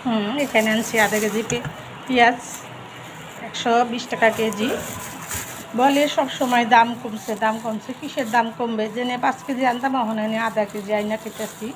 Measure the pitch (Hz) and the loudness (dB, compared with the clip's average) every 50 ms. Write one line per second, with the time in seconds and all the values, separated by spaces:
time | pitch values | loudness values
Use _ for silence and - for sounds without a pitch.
0 | - 262 233 220 202 208 240 285 285 - - 226 214 220 220 226 226 - - 226 | -2 0 0 0 0 0 0 -2 -2 2 2 2 4 4 2 0 0 0 2 2
1 | 214 202 220 214 208 214 196 220 226 - 240 240 240 151 - - - - - - | 2 4 4 2 0 0 0 -2 -2 -2 -4 -4 -4 -6 -10 -10 -14 -14 -14 -14
2 | - - 262 247 240 233 247 247 - - - - - - - - - - - - | -6 0 6 6 8 6 6 2 -6 -12 -12 -12 -12 -14 -14 -14 -14 -16 -16 -16
3 | - - - - - - - - - 226 - - - 247 233 233 247 240 233 247 | -16 -16 -16 -14 -16 -14 -14 -12 -12 -10 -8 -4 0 2 4 4 4 2 0 -6
4 | - - - 214 233 226 214 - 226 220 202 196 214 262 392 - - - - - | -4 -4 -2 4 4 4 4 4 -2 -2 0 -2 -2 -2 -2 -2 -4 -6 -8 -8
5 | - - - - - - - - - - - - - - - 226 247 277 277 277 | -10 -10 -10 -12 -10 -8 -6 -8 -6 -8 -12 -12 -12 -6 0 4 4 6 6 6
6 | 294 294 - - 294 262 - - 285 247 247 240 240 220 247 226 233 233 240 - | 4 2 2 0 0 0 0 -2 0 2 4 4 4 8 8 8 8 6 2 -6
7 | - 240 214 220 - - 220 202 226 220 220 226 226 233 220 214 - - 254 - | -6 -8 -8 -8 -4 -4 -4 0 0 0 0 0 -4 -4 -6 -6 -6 -8 -10 -8
8 | - 277 - - 269 226 214 240 226 226 220 - 240 233 226 214 214 220 202 233 | -8 -8 -4 -4 -4 2 2 2 2 2 -2 -4 -4 -2 0 -2 -2 -2 -2 -4
9 | 247 247 247 247 247 262 262 - - - 277 247 269 247 240 247 240 269 262 262 | -2 -2 -2 0 0 0 0 0 -4 -6 -2 0 2 2 2 2 0 0 0 2
10 | 240 214 226 220 214 214 220 220 226 226 214 220 208 202 - 208 202 196 214 208 | 0 0 0 0 0 0 0 0 -2 0 0 0 -2 0 -2 -8 -4 -2 0 0
11 | 208 208 214 220 220 220 214 - 214 202 - - 214 226 294 | 0 0 -2 -4 -6 -8 -8 -8 -8 -8 -8 -10 -10 -10 -10